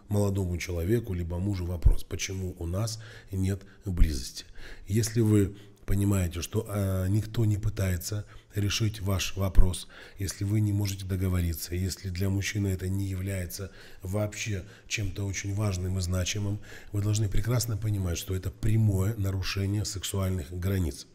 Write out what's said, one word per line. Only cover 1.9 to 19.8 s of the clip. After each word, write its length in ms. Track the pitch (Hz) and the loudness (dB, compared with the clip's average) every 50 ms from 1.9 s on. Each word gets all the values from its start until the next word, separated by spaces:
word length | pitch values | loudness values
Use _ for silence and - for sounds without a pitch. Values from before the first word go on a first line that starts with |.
| - - 98 | 6 6 2
почему 520 | - - 92 - - 95 95 92 90 80 - | -2 -6 -6 -6 -6 -6 -6 -6 -6 -6 -6
у 80 | 85 82 | -6 -4
нас 340 | 87 95 110 113 - - - - - - - - | -2 -2 -2 -2 -4 -8 -12 -16 -18 -18 -14 -6
нет 320 | 98 95 95 95 98 95 - - - - - | -2 0 2 2 0 -2 -4 -12 -20 -12 -6
близости. 600 | 101 90 85 85 80 73 67 69 - - - - - - - - - - - - - | 0 6 6 6 6 6 0 -4 -6 -10 -12 -14 -14 -14 -14 -14 -14 -14 -12 -6 0
Если 320 | 98 110 110 107 - 120 | 2 2 2 2 2 4
вы 380 | 113 107 107 104 98 92 - - - - - - - | 4 6 6 6 6 4 0 -8 -18 -20 -20 -10 -2
понимаете, 560 | - 107 101 101 101 101 98 90 85 80 87 | 0 2 4 4 4 4 4 2 0 -2 -4
что, 240 | 80 - - 110 101 - | -6 -4 -2 -2 -2 -2
а, 380 | 101 104 98 95 95 92 92 92 | -2 -2 0 0 0 0 0 2
никто 360 | 101 110 107 113 - - 113 | 2 0 0 0 0 0 2
не 140 | 104 107 98 | 2 2 2
пытается 680 | 104 107 104 - 98 92 90 87 - - 107 104 104 - - - - - - | 0 -2 -2 0 0 0 0 -2 -4 -4 -6 -6 -8 -8 -14 -20 -18 -10 -4
решить 480 | 107 101 101 - - 113 107 101 - | -2 -2 0 0 0 0 0 -2 -2
ваш 340 | 90 98 98 92 - - - | -2 0 0 0 0 -2 -2
вопрос, 520 | 98 98 98 87 - - 90 82 - - - - - - - - - | -2 -2 4 10 10 10 10 10 0 -8 -12 -16 -20 -20 -16 -10 -6
если 280 | 98 90 - - 101 | -6 -4 -4 -4 -2
вы 160 | 98 104 110 | 0 2 2
не 120 | 107 104 101 | 2 2 2
можете 320 | 101 104 98 98 95 95 | 0 0 -2 -4 -6 -6
договориться, 680 | 92 98 92 95 92 92 90 87 85 82 - - - 90 | -4 -2 0 0 0 2 2 0 0 -2 -4 -6 -6 -4
если 340 | 90 95 95 82 - - 98 | -4 -2 -4 -4 -6 -8 -8
для 200 | 90 85 98 98 | -4 -2 -2 0
мужчины 380 | 98 98 92 - - 107 101 98 | 0 0 -2 -2 -2 0 0 0
это 200 | 92 87 95 92 | 0 -2 -2 -2
не 200 | 98 98 98 98 | -2 -2 -2 -4
является 640 | 95 92 95 101 98 95 90 85 - - 98 90 - - - - - - | -4 -4 -4 -4 -4 -4 -6 -6 -8 -8 -10 -10 -12 -16 -20 -18 -18 -12
вообще 640 | - 95 95 107 107 104 - - - 113 104 92 - - - - - - | -8 -4 -2 -2 -2 -2 -4 -6 -6 -4 -4 -4 -6 -8 -14 -18 -12 -6
чем-то 380 | - - 104 95 90 - 101 | -4 -4 -2 -2 -2 -4 -4
очень 280 | 98 95 - - 101 98 | -4 -4 -4 -4 -4 -2
важным 440 | 101 107 104 92 90 92 92 92 95 | 0 0 0 0 0 -2 -2 -2 -2
и 40 | |
значимым, 580 | 90 87 92 92 90 - - 107 101 101 101 107 - - - - - - | -2 0 0 0 0 0 -2 -2 -2 -2 -2 -4 -6 -12 -16 -16 -12 -6
вы 100 | - 104 | -4 -2
должны 260 | 101 107 107 104 110 101 | 2 2 2 2 2 2
прекрасно 480 | 95 - 95 107 120 120 - - - 104 | 2 2 2 4 2 0 0 0 -2 -2
понимать, 400 | - 107 104 98 95 87 82 78 | -2 -2 0 0 0 -2 -2 -4
что 180 | - - 95 | -4 -4 -4
это 160 | 92 87 98 | -4 -4 -6
прямое 640 | - - - 110 107 113 110 104 98 92 95 101 117 | -6 -2 2 4 4 6 6 6 4 4 2 0 0
нарушение 680 | 113 95 98 95 92 90 - - 101 98 95 101 107 | 0 -2 -2 -2 -2 -2 -2 -2 -2 0 0 0 0